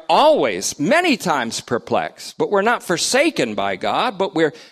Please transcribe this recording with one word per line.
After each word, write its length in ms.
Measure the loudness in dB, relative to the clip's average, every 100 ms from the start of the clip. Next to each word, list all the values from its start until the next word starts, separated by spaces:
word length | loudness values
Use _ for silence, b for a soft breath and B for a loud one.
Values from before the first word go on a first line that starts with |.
| 2
always, 720 | 4 6 4 2 -2 -6 -4
many 380 | 0 2 2 0
times 440 | 0 -2 -2 -6
perplexed, 800 | -4 -4 -2 -2 -2 -8 -12 -4
but 140 | 0
we're 100 | 2
not 220 | 2 0
forsaken 720 | -2 -4 0 2 2 0 -2 -2
by 180 | -4
God, 420 | -2 -2 -2 -2 -2
but 160 | -2
we're, 200 | 2 0 0 B